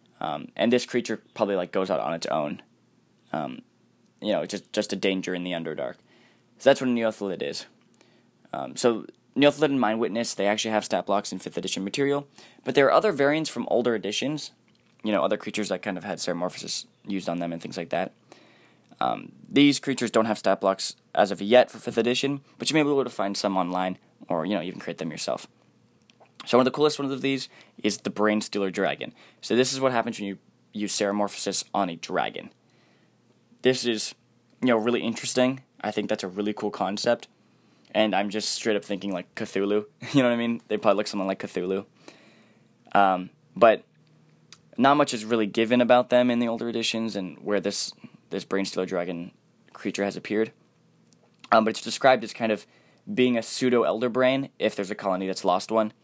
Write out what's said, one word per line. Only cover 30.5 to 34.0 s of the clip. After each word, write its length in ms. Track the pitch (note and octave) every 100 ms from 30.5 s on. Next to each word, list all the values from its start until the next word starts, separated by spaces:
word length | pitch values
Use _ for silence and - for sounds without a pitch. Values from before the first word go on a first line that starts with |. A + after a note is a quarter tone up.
| _ _
use 240 | G#2 G#2 -
Ceramorphosis 680 | G2+ G#2 G2+ - - F#2+ -
on 160 | G2 F#2+
a 60 | E2+
dragon. 540 | - F2+ G#1+ - G1+ _ _ _ _ _ _ _ _ _ _ _
This 220 | B2 B2+
is, 300 | A#2+ A2